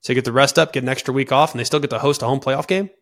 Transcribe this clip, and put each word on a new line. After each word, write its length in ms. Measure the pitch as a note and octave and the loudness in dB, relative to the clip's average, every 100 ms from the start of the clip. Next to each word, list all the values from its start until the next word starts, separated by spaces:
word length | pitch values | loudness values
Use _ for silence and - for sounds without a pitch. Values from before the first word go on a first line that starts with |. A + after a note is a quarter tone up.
So 100 | - | 0
you 40 | B2+ | 0
get 100 | B2+ | 2
the 60 | |
rest 260 | A#2+ C#3 - | 2 4 4
up, 160 | D#3+ | 2
get 80 | C#3 | 0
an 80 | B2+ | -4
extra 240 | B2+ - | -4 -2
week 180 | C3 - | -2 2
off, 200 | C3 D#3 | 2 2
and 80 | A#2+ | 0
they 40 | |
still 160 | A2+ D3+ | -2 -2
get 120 | D3 | -2
to 80 | A2+ | -2
host 240 | C#3+ C#3+ | -2 0
a 20 | A#2 | -2
home 140 | C3+ | -2
playoff 260 | C3+ C3+ D3 | -2 -4 -2
game? 240 | F#3 G3 _ | -2 -2 _